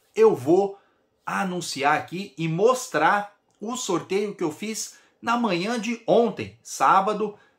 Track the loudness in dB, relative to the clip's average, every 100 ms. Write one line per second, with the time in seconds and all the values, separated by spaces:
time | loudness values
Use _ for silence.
0 | _ 4 4 4 2 2 2 -4 _ _
1 | _ _ -8 -4 -4 -4 -6 -2 0 0
2 | -2 -10 -10 -6 -4 2 2 2 -2 0
3 | 2 2 -2 _ _ _ -10 -8 -4 -4
4 | -2 -4 -4 -4 -6 -6 -8 -8 -12 -16
5 | _ _ -4 -2 0 -2 -2 -4 -6 -6
6 | 2 4 4 -2 -10 -12 -16 0 4 4
7 | 4 -2 -6 -8 _